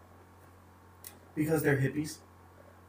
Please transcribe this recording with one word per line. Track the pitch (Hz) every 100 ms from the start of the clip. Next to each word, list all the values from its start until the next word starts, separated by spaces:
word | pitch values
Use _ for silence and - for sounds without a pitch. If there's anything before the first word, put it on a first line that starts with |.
| - - - - - - - - - - - - -
Because | - 151 156
they're | 147 131
hippies. | 131 151 156 - - - - - - -